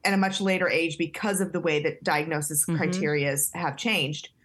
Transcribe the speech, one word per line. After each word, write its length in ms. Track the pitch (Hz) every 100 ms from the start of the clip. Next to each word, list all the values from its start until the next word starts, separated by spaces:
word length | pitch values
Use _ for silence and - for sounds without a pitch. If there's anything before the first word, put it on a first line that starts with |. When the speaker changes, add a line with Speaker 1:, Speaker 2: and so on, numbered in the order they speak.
Speaker 1:
at 100 | 196
a 20 | 196
much 240 | 190 190
later 280 | 190 185 185
age 280 | 139 165 151
because 440 | 165 - 220 190
of 100 | 185
the 80 | 180
way 220 | 170 151
that 200 | 156 151
diagnosis 640 | - 151 156 151 147 151
Speaker 2:
Mm-hmm. 160 | - 160
Speaker 1:
criterias 720 | 165 185 151 147 143 139 -
have 220 | - 160 147
changed. 540 | 233 202 143 151 - _